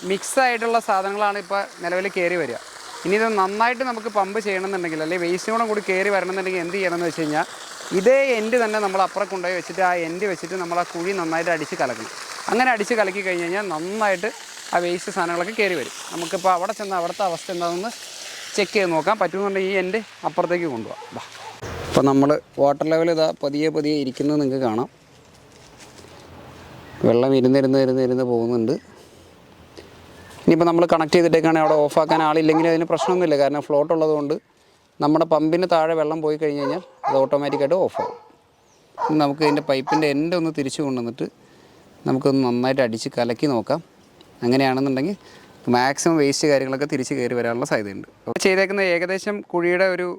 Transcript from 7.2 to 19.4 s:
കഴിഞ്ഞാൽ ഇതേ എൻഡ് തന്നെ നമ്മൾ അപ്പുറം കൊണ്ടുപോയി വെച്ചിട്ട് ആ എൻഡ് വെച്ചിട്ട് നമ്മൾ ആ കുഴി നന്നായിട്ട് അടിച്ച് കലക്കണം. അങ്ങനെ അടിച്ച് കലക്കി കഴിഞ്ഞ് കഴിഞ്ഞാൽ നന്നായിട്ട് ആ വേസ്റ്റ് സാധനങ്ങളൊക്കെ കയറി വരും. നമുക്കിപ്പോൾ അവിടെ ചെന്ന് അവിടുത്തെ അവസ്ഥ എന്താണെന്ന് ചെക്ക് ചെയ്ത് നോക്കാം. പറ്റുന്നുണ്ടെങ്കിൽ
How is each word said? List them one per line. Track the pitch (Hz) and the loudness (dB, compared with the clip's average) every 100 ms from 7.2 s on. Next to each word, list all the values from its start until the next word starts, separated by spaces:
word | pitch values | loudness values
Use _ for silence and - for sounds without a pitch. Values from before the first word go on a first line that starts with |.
കഴിഞ്ഞാൽ | 156 151 180 - - - - 185 | -2 -2 -4 -8 -16 -16 -4 2
ഇതേ | 202 269 277 233 | 4 4 2 0
എൻഡ് | 220 247 | 0 0
തന്നെ | 220 214 202 | 0 0 0
നമ്മൾ | 190 180 | 0 0
അപ്പുറം | 190 196 | -2 -4
കൊണ്ടുപോയി | 190 175 180 | -4 -4 -4
വെച്ചിട്ട് | - 175 180 | -6 0 2
ആ | 180 165 | 2 -2
എൻഡ് | 175 202 | -4 -4
വെച്ചിട്ട് | 175 165 185 | -4 -6 -6
നമ്മൾ | 170 175 | -2 -2
ആ | 175 | -2
കുഴി | 175 175 196 | -4 -4 -2
നന്നായിട്ട് | 165 160 170 160 | -2 -2 0 -2
അടിച്ച് | 147 180 | -4 -2
കലക്കണം. | 139 113 110 - - - - | -4 -4 -10 -12 -14 -10 -2
അങ്ങനെ | 220 262 226 | 2 2 2
അടിച്ച് | 202 233 | 0 0
കലക്കി | 190 196 190 | 0 -2 -4
കഴിഞ്ഞ് | 175 170 | -2 -2
കഴിഞ്ഞാൽ | 190 202 156 | -4 -4 -6
നന്നായിട്ട് | 175 214 208 185 214 - - - - | -6 -2 0 0 -4 -8 -16 -16 -2
ആ | 180 175 | -2 0
വേസ്റ്റ് | 175 - 196 | -4 -4 -4
സാധനങ്ങളൊക്കെ | 170 170 175 226 | -2 -2 -4 0
കയറി | 202 170 | 0 0
വരും. | 117 - - | -6 -10 -10
നമുക്കിപ്പോൾ | 165 170 190 185 180 | -8 -6 0 2 2
അവിടെ | 190 214 | 0 -4
ചെന്ന് | 202 185 | -4 -2
അവിടുത്തെ | 170 175 196 | -4 -2 -2
അവസ്ഥ | 165 - 175 | -2 -6 -4
എന്താണെന്ന് | 175 175 220 - - - - - - - | -2 -4 -6 -10 -14 -14 -14 -14 -6 -2
ചെക്ക് | 190 214 | 0 0
ചെയ്ത് | 185 160 | 2 2
നോക്കാം. | 151 214 | 0 0
പറ്റുന്നുണ്ടെങ്കിൽ | 180 185 | 0 -2